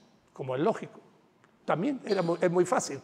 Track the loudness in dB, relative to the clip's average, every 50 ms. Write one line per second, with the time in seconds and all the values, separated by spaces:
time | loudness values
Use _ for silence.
0 | -20 _ _ _ _ _ _ -10 -8 -6 -2 0 0 0 0 -2 -6 -12 -16 -20
1 | -20 _ _ _ _ _ _ _ _ _ _ _ _ -2 0 0 0 -2 -2 -4
2 | -2 -2 0 0 2 0 0 2 2 2 4 4 4 4 2 0 0 -2 -8 -10